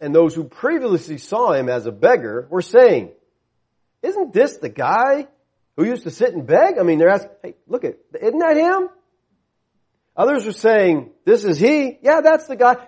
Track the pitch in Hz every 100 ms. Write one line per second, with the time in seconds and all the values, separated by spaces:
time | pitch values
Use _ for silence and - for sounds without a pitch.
0 | 147 160 165 165 139 - 262 320 247 175
1 | - 143 - 220 240 143 127 123 113 101
2 | - - 117 117 127 180 - 233 240 143
3 | 90 _ _ _ _ _ _ _ _ _
4 | - 403 311 196 285 - 131 104 131 202
5 | 262 277 277 _ _ _ _ - 202 247
6 | 165 - 240 165 123 175 359 294 175 156
7 | 170 196 196 _ - - _ 240 139 -
8 | _ 160 214 302 330 302 339 381 370 -
9 | _ _ _ _ _ _ _ _ _ _
10 | _ - 233 285 214 - 220 220 185 151
11 | 127 _ - 214 202 151 226 302 262 -
12 | 262 320 311 311 - 240 247 247